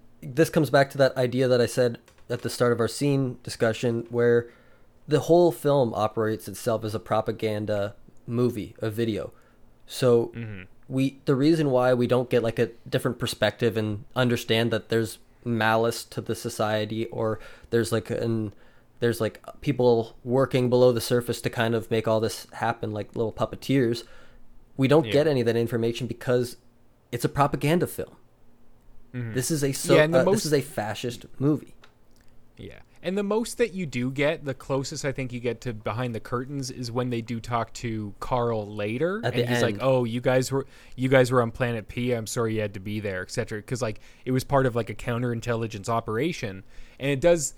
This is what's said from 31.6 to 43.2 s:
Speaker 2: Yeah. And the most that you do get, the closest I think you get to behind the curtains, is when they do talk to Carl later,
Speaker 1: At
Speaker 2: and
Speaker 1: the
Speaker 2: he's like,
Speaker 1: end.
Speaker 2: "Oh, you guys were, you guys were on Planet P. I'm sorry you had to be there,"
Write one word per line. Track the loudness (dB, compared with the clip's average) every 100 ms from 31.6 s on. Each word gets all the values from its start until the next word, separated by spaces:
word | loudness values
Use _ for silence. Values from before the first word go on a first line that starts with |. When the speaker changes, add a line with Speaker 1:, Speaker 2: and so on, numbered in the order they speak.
| -4 -20 -20 _ _ -20 -20 -20 -20 -18
Speaker 2:
Yeah. | -18 -18 -20 -12
And | -6 -4
the |
most | -2 -2 -2 -2
that | -2
you | -2 -6
do | -2 -2
get, | 0 0 0
the | -6 -8
closest | -4 -4 -4 -6 -6
I |
think | -6 -6
you | -4
get | -4 -4
to | -6
behind | -8 -6 -4 -4 -6
the |
curtains, | -6 -6 -6 -8 -8
is | -8 -6
when | -4 -2
they | -2
do | -4 -8
talk | -4 -4 -4
to | -6 -6 -6 -8 -8
Carl | -4 0 0 -2 -4
later, | -6 -4 -2 -2 -2
Speaker 1:
At | -2 -2
Speaker 2:
and |
Speaker 1:
the | 0
Speaker 2:
he's | 2
like, | 0 0
Speaker 1:
end. |
Speaker 2:
"Oh, | 2 2
you | 2 -2
guys | 2 2 2
were, | -2 -6 -12 -16 -4
you | 4
guys | 6 6
were | 4
on | 2
Planet | 0 -2 -2 -6
P. | -4 -2
I'm | -2 -2
sorry | -4 -2 0
you |
had | -2
to | -6
be | -6 -6
there," | -4 -6